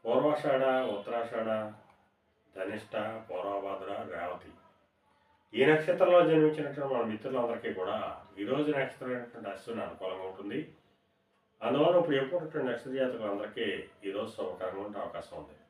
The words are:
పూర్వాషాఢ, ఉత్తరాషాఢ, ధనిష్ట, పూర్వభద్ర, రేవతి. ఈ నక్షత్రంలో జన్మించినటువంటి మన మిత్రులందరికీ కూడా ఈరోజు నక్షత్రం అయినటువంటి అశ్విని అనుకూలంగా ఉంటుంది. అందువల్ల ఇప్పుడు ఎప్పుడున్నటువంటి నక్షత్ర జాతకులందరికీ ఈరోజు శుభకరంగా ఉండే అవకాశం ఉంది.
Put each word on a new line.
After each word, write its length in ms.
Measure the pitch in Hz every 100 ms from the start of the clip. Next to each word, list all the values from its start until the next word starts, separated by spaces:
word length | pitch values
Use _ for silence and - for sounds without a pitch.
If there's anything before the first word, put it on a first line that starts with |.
| 113
పూర్వాషాఢ, 580 | 127 147 147 151 131 131 131 127
ఉత్తరాషాఢ, 580 | 101 120 117 117 117 110 110 107 107 _ _ _ _ _ _ _ 95
ధనిష్ట, 380 | 95 107 - 107 107 113 -
పూర్వభద్ర, 640 | 90 101 101 98 95 95 95 80
రేవతి. 400 | - - - - - _ _ _ _ _ _ _ _ _
ఈ 60 | 117 143
నక్షత్రంలో 500 | 156 175 175 180 175 160
జన్మించినటువంటి 640 | 156 151 151 139 143 135
మన 100 | 123 110
మిత్రులందరికీ 600 | 110 131 131 117 113 113 95
కూడా 180 | 92 - - - - 98
ఈరోజు 280 | 107 143 147 139
నక్షత్రం 320 | 127 - 127
అయినటువంటి 380 | 123 120 117 104
అశ్విని 300 | 98 - 110
అనుకూలంగా 420 | 92 - 95 95 95
ఉంటుంది. 300 | 95 101 135 160 - _ _ _ _ _ _ _ _
అందువల్ల 380 | 117 139 165 175
ఇప్పుడు 160 | 165 135
ఎప్పుడున్నటువంటి 480 | 131 175 156 151 127
నక్షత్ర 240 | 117 131 131
జాతకులందరికీ 680 | 127 107 104 101 104 120 107 92 95 _ 98
ఈరోజు 220 | 101 113 -
శుభకరంగా 440 | 101 - 110 98 104
ఉండే 140 | 101
అవకాశం 320 | - 98 - -
ఉంది. 160 | - -